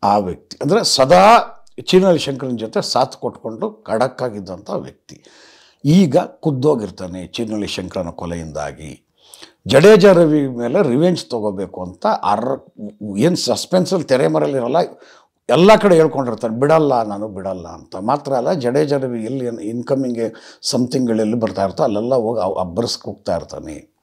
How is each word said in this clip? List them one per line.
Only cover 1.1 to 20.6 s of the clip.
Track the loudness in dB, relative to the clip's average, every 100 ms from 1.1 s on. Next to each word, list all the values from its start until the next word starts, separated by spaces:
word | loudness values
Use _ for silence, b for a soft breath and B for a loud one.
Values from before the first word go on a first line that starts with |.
| 8 8 6 4 -12 -20 -18
ಚೀರ್ನಳ್ಳಿ | 2 4 6 2
ಶಂಕರನ | 0 -6 -6 -6
ಜೊತೆ | -4 -6
ಸಾಥ್ | -2 0 -2 -2
ಕೊಟ್ಕೊಂಡು | -10 -8 -14 -8 -10
ಖಡಕ್ಕಾಗಿದ್ದಂಥ | -10 -6 -2 -2 -2 -8 -8 -12 -14 -10
ವ್ಯಕ್ತಿ. | -10 -10 -20 _ -20 _ b b b b b
ಈಗ | 4 6 6 4
ಕುದ್ದೋಗಿರ್ತಾನೆ | 0 -6 -4 0 0 0 -2 -10 -12 -12 -14
ಚೀರ್ನಳ್ಳಿ | -10 -8 -6 -6
ಶಂಕರನ | -8 -8 -8 -8
ಕೊಲೆಯಿಂದಾಗಿ. | -8 -8 -8 -8 -10 -10 -12 -18 -18 _ B B B B B 2
ಜಡೇಜ | 6 8 8 8
ರವಿ | 6 4 2 0
ಮೇಲೆ | -4 -4 0 0
ರಿವೆಂಜ್ | 2 2 0
ತಗೋಬೇಕು | -4 -6 -4 -6 -10 -10
ಅಂತ | -14 -6 -4
ಅರ್-, | -2 -2 -2 -2 -6 _ _ -18 -14 -10 -2
ಏನ್ | 0 0
ಸಸ್ಪೆನ್ಸಲ್ಲಿ | -2 -4 0 -2 0 -4
ತೆರೆ | 0 0 2
ಮರೆಯಲ್ಲಿರಲ್ಲ, | 0 -2 -2 -2 -2 -2 -6 b b b _ 0
ಎಲ್ಲ | 4 6 6
ಕಡೆ | 6 6
ಹೇಳ್ಕೊಂಡಿರ್ತಾನೆ, | 4 2 -6 -4 -6 -2
"ಬಿಡಲ್ಲ | 2 4 4 0
ನಾನು, | -2 -6 -10
ಬಿಡಲ್ಲ" | -8 -8 -8 -10
ಅಂತ. | -18 -16 -10
ಮಾತ್ರ | -4 -4 -2
ಅಲ್ಲ, | -4 -2
ಜಡೇಜ | -2 -2 -2 0
ರವಿ | -2 -4 -6
ಎಲ್ಲಿ | -8 -6 -8
ಏನ್ | -8
ಇನ್‌ಕಮಿಂಗ್ | -10 -10 -4 -2 -2 -4 -6 B B B